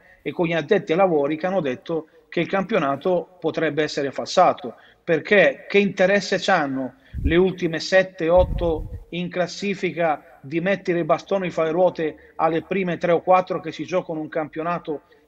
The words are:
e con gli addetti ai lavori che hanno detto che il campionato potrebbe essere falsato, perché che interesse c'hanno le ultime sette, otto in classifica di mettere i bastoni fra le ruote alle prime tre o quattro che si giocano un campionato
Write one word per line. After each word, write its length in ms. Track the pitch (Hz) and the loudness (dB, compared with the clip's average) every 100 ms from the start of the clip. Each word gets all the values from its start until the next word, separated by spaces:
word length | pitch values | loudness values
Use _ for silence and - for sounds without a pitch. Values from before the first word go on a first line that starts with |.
| _ _ | _ _
e 100 | 151 | -8
con 140 | 143 170 | -2 0
gli 80 | |
addetti 360 | 170 147 151 147 | 0 0 0 2
ai 80 | 160 | 2
lavori 380 | 190 156 139 156 | 4 4 0 -2
che 100 | 185 | -2
hanno 140 | 190 | -2
detto 480 | 147 123 - 165 - _ _ | -2 -6 -6 -6 -8 _ _
che 120 | 180 | -4
il 80 | 165 | -2
campionato 800 | 196 185 214 139 139 190 175 - - | -2 0 0 0 -2 0 0 -2 -6
potrebbe 460 | 160 156 156 147 | -4 -2 -2 0
essere 260 | 151 - 139 | -2 -2 -6
falsato, 640 | 131 117 190 165 - 117 - - _ | -6 -2 4 4 4 -6 -14 -20 _
perché 640 | - 160 - 208 156 - - | -2 -2 4 6 6 2 0
che 100 | 202 | 2
interesse 600 | 202 - 185 202 196 185 | 2 2 2 2 0 -2
c'hanno 540 | - 185 143 131 127 - _ - | 2 2 2 -4 -6 -12 _ -4
le 140 | - 170 | 2 4
ultime 420 | 185 180 175 160 | 2 0 -4 -4
sette, 500 | - 190 185 - 160 | 2 2 2 -2 2
otto 600 | 180 180 - 170 156 - - - | 4 4 0 -2 -2 -6 -12 -10
in 200 | 170 175 | -8 -6
classifica 1080 | 180 170 - 202 185 180 151 170 143 - - | -4 -4 -4 -6 -2 -4 -2 -2 -2 -6 -20
di 200 | 139 165 | -8 -4
mettere 380 | 180 190 190 170 | -2 -2 -2 -2
i 60 | |
bastoni 460 | 160 165 - 196 175 | 0 -4 -2 -4 -4
fra 120 | 170 | -2
le 80 | 160 | -2
ruote 460 | 165 180 - 160 - - - | 2 2 2 -6 -8 -18 -2
alle 260 | 160 165 | -2 -2
prime 360 | - 190 180 165 | -2 -4 -2 -2
tre 140 | 175 | 0
o 80 | 160 | 0
quattro 400 | 175 185 180 170 | 4 2 2 -6
che 100 | 160 | -8
si 140 | - | -10
giocano 340 | 135 180 - 156 | -4 -4 -4 -8
un 100 | 156 | -6
campionato 720 | 165 151 156 165 170 170 143 _ _ | -6 -6 -6 -6 -6 -6 -10 _ _